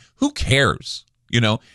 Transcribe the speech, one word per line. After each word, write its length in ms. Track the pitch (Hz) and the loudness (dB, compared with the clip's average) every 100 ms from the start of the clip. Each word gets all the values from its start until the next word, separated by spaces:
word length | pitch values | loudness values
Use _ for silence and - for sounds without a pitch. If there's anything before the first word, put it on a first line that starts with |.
| _ _ | _ _
Who 160 | 285 | -4
cares? 760 | - - 135 123 - - - - _ _ | -2 0 2 2 -2 -8 -14 -16 _ _
You 100 | 117 | 0
know? 220 | 110 110 - | 0 -2 -6